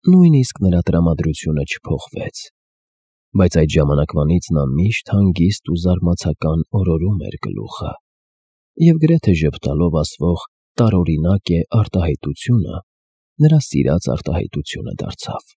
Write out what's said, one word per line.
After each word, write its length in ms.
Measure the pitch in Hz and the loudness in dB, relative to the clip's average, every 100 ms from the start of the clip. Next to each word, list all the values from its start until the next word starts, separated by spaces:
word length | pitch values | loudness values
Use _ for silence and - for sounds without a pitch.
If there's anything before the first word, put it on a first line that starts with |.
նույնիսկ 560 | - 185 170 147 127 - | 6 6 6 4 2 0
նրա 200 | 95 87 | 2 2
տրամադրությունը 840 | 85 82 85 80 80 73 85 73 | 2 2 2 0 -2 -4 -4 -4
չփոխվեց, 720 | 73 - - 69 - - - - - _ _ _ _ _ _ _ _ | -4 -8 -6 -8 -8 -12 -12 -12 -18 _ _ _ _ _ _ _ _
բայց 220 | 98 90 82 | 0 2 2
այդ 140 | 78 | 2
ժամանակվանից 760 | 82 71 73 78 76 73 87 - | 2 2 0 -2 -2 0 0 0
նա 140 | 80 69 | -2 0
միշտ 440 | 69 98 113 - | 0 0 -2 -2
հանգիստ 560 | 101 98 82 85 104 - | 0 2 2 0 0 -4
ու 100 | 85 | -2
զարմացական 840 | 90 90 87 90 85 76 78 80 78 | 0 0 0 0 -2 -2 -2 -2 -2
օրորում 480 | 101 90 80 90 98 | -2 0 0 0 -2
էր 160 | - - | -6 -10
գլուխը, 540 | - 50 53 - - - _ _ _ _ _ _ _ - | -10 -10 -10 -10 -10 -10 _ _ _ _ _ _ _ 2
և 200 | 165 160 | 4 4
գրեթե 380 | 156 165 - | 4 2 2
ժպտալով 600 | 82 76 - - 73 87 76 | 2 0 -2 -4 0 0 0
ասվող 460 | 76 - 85 85 - _ _ - | -2 -2 -2 -2 -6 _ _ 0
"տարօրինակ 720 | 113 95 82 76 85 98 - | 2 2 0 0 0 0 0
է" 100 | 85 - | -2 0
արտահայտությունը 1040 | 113 107 92 82 71 76 73 - 120 80 - _ _ _ _ _ - | -2 0 -2 -2 -4 -6 -8 -2 0 -2 -8 _ _ _ _ _ 2
նրա 200 | 151 156 | 4 4
սիրած 440 | - - 65 80 - | 2 -2 0 0 -2
արտահայտությունը 840 | 64 - 82 - 76 76 - 52 | -6 -4 -4 -4 -8 -10 -10 -10
դարձավ։ 500 | 50 50 - - - - | -10 -10 -10 -12 -12 -14